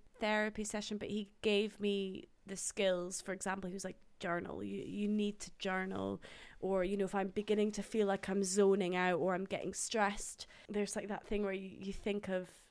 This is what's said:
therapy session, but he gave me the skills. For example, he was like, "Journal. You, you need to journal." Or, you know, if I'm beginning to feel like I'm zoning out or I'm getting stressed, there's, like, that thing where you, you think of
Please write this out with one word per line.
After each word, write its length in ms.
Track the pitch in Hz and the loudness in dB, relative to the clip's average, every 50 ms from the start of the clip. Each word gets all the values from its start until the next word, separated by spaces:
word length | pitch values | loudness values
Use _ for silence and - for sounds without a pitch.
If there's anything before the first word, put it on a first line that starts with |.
| - - - - | -18 -20 -6 -2
therapy 440 | 226 214 214 214 214 214 208 214 214 | 0 2 4 2 2 0 -2 -4 -4
session, 320 | 208 - 208 208 - 214 | -4 -4 -4 -4 -4 -4
but 140 | 208 - - | -4 -2 -2
he 180 | 202 214 202 - - - | -2 -2 -4 -4 -10 0
gave 360 | - 220 208 202 214 208 - - | 2 4 4 4 4 2 -2 0
me 460 | 202 202 202 196 196 190 190 - - - - _ _ | 2 2 2 2 0 -2 -4 -8 -12 -14 -20 _ _
the 100 | - 196 | -10 -8
skills. 640 | 185 - - - - 196 190 180 180 175 180 190 - | -6 -6 -4 0 2 4 4 4 2 0 -4 -6 -6
For 120 | - - | -4 -6
example, 360 | 185 185 - 202 190 196 190 180 | -6 -2 -2 -4 -2 -2 -4 -6
he 60 | 190 | -6
was 100 | 196 - | -6 -8
like, 140 | 190 190 - - - - - | -8 -10 -12 -18 -20 -12 -6
"Journal. 440 | - 180 170 175 - - - - 208 | -2 0 0 0 -2 -4 -6 -6 -6
You, 180 | 196 196 196 - | -6 -6 -6 -6
you 220 | - 185 202 208 | -6 -2 0 0
need 320 | 208 214 208 208 208 202 - | 2 2 2 2 0 -2 -4
to 100 | - - - - | -12 -14 -10 -6
journal." 640 | - 190 185 185 185 190 190 190 - 196 202 190 - - - - - - - - | -2 -2 0 0 -2 -2 -2 -2 -2 -2 -2 -4 -8 -14 -18 -18 -18 -20 -10 -4
Or, 220 | - 185 196 190 | -2 2 2 2
you 140 | 180 196 202 | 2 2 2
know, 80 | 202 190 | 0 0
if 100 | 185 - | 0 0
I'm 140 | 196 190 196 | 0 -2 0
beginning 440 | - 214 208 - 214 208 208 214 | -2 -4 0 2 2 4 4 2
to 100 | 208 202 | 2 -4
feel 240 | 196 - - 220 208 | -6 0 2 2 4
like 220 | 196 196 196 - 190 | 4 2 0 0 0
I'm 140 | 190 202 | 0 0
zoning 540 | 196 180 185 208 196 196 196 202 185 175 185 | 0 2 4 6 6 8 6 6 4 2 2
out 220 | 180 180 180 180 156 | 2 4 4 4 4
or 160 | 160 185 180 | 2 2 2
I'm 100 | 175 196 | 0 -2
getting 300 | - 190 - - - 185 | -4 -4 -4 -4 -6 -4
stressed, 720 | - - - - 220 202 202 208 - - - - - - - - - - - | -4 -4 -2 2 2 2 2 2 -2 -6 -8 -10 -12 -14 -16 -16 -20 -12 -4
there's, 280 | 202 208 202 196 - | -2 -2 0 0 -2
like, 120 | 220 196 202 | -6 -4 -4
that 180 | 202 - - | -6 -6 -4
thing 160 | - 220 202 208 | -2 -2 0 0
where 80 | 196 | 0
you, 180 | 190 190 190 190 - - | -2 -4 -6 -8 -10 -8
you 140 | 190 196 | -6 -6
think 360 | 196 - - 220 202 202 202 190 | -6 -4 -2 -2 -2 -2 0 0
of 200 | 190 185 180 - - - - - | -2 -2 -2 -4 -14 -20 -20 -20